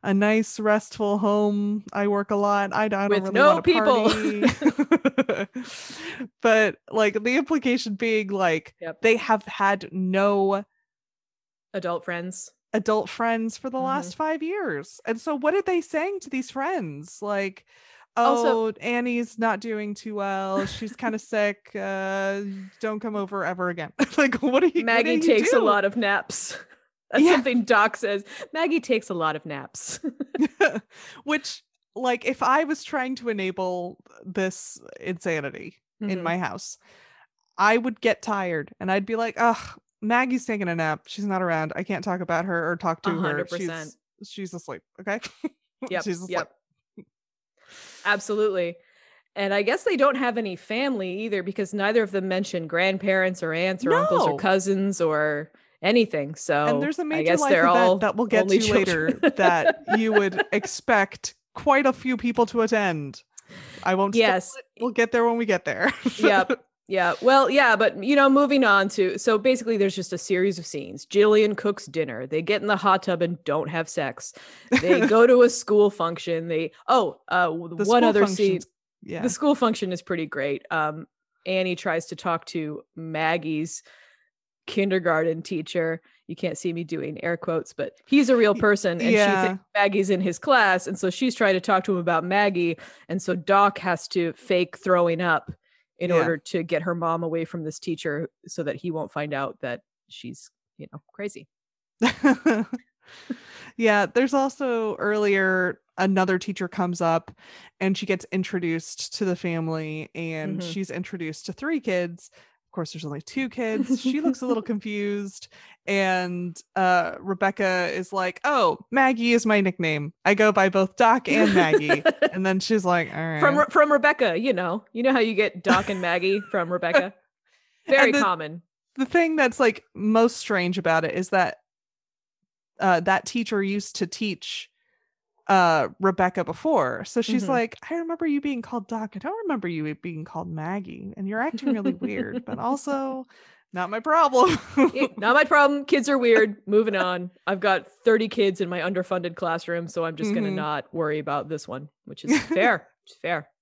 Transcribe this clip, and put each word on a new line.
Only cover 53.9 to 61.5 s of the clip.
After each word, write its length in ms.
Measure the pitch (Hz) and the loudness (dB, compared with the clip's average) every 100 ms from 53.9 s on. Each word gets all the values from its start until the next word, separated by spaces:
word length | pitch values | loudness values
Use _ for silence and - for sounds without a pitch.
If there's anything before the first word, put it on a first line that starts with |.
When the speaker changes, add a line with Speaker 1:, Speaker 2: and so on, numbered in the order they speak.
Speaker 2:
uncles 300 | 480 605 587 | 2 2 2
or 60 | - | 2
Speaker 1:
No. 60 | - | 0
Speaker 2:
cousins 600 | 190 190 190 196 196 190 | 2 2 2 -2 -2 -2
or 520 | 165 151 151 147 160 _ _ _ | 0 0 0 -2 -8 _ _ _
anything. 500 | 175 233 220 156 143 160 | 2 2 2 -2 -6 -8
So 300 | - 147 151 | -2 0 2
Speaker 1:
And 160 | 147 | 0
there's 160 | 302 311 | -2 -4
a 60 | |
Speaker 2:
I 20 | 311 | -4
Speaker 1:
major 180 | 320 160 | 0 2
Speaker 2:
guess 80 | 170 | 2
Speaker 1:
life 100 | 285 | 4
Speaker 2:
they're 160 | 180 170 | 4 4
all 200 | 175 180 | 6 4
Speaker 1:
event 100 | 190 | 4
that 140 | 208 196 | 0 -2
we'll 100 | 233 | 0
get 140 | 220 | 2
Speaker 2:
only 140 | 196 196 | 4 2
Speaker 1:
to 60 | 220 | 4
Speaker 2:
children. 540 | 214 190 165 160 - | 2 2 0 0 2
Speaker 1:
later 80 | 302 | 0
Speaker 2:
<laughs> 60 | - | 4
Speaker 1:
that 460 | 180 170 320 320 - 220 | 2 4 2 0 -2 0
you 160 | 220 | 4
would 280 | 208 196 190 - | 4 2 -2 -2
expect 840 | 208 - - - 220 196 - - _ _ | -2 -4 -8 2 2 2 -4 -14 _ _